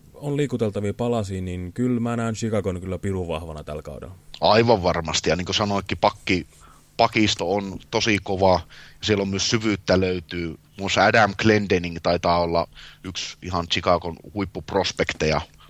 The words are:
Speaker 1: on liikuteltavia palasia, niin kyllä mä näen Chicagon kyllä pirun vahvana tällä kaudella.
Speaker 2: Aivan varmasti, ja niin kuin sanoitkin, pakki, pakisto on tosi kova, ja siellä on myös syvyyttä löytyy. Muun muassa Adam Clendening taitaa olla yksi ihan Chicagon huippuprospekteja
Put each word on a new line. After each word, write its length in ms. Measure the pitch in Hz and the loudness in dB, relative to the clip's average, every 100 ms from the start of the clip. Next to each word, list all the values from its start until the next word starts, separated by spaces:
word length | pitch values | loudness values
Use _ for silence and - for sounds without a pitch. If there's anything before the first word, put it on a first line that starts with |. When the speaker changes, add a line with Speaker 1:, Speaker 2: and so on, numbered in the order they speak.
| - | -20
Speaker 1:
on 220 | - 147 143 | -12 -6 -2
liikuteltavia 580 | 143 123 107 101 101 | -2 -2 -2 -2 -4
palasia, 460 | 98 120 117 95 95 | -2 -2 -2 -2 -4
niin 300 | 92 90 90 | -6 -6 -8
kyllä 280 | 113 127 120 | -2 0 0
mä 160 | 117 117 | -2 -2
näen 180 | 113 | -2
Chicagon 460 | 107 113 107 95 90 | -4 -2 -2 -2 -4
kyllä 180 | 92 90 | -6 -6
pirun 300 | 101 95 85 | -4 -4 -4
vahvana 360 | 80 85 76 | -6 -8 -12
tällä 180 | 73 76 | -10 -10
kaudella. 320 | 76 65 - 92 - - | -10 -14 -14 -18 -20 0
Speaker 2:
Aivan 420 | 82 110 117 107 | 4 6 6 4
varmasti, 480 | 87 82 80 76 90 | 4 0 0 -2 0
ja 60 | 85 | 0
niin 100 | 90 | 0
kuin 100 | 95 | -2
sanoitkin, 420 | 104 98 92 95 | 0 -2 -4 0
pakki, 480 | 104 - - 92 - - - - _ - | 2 2 -2 -2 -4 -16 -20 -20 _ 2
pakisto 580 | 117 117 104 - 87 | 2 4 2 0 -2
on 240 | 101 98 92 - | -2 -4 -10 -4
tosi 280 | 113 113 101 | -2 0 0
kova, 380 | - 92 95 87 - - - - | -2 2 4 4 0 -18 -20 -6
ja 60 | - | 0
siellä 160 | 101 | 0
on 60 | 98 | 0
myös 220 | 98 - | -2 0
syvyyttä 500 | 117 110 98 - 95 | 0 0 0 2 2
löytyy. 460 | 92 92 82 87 85 | 2 -2 -6 -8 -8
Muun 100 | - _ - | -10 _ -10
muassa 260 | 95 101 | -2 4
Adam 300 | 101 117 104 | 4 6 4
Clendening 640 | 95 110 104 101 92 85 82 | 2 2 4 2 0 -2 -4
taitaa 360 | 87 87 90 87 | -2 0 2 0
olla 280 | 85 85 - - - - | 0 -2 -4 -8 -20 -16
yksi 320 | 92 87 - - | -12 -10 -12 -12
ihan 260 | 90 90 85 | -6 -6 -4
Chicagon 480 | 90 87 87 87 82 - | -2 2 2 0 -12 -10
huippuprospekteja 1080 | 101 92 92 - 98 90 - 82 - 78 76 - - - | -6 -6 -8 -4 -2 -2 -2 -4 -2 0 0 -4 -14 -20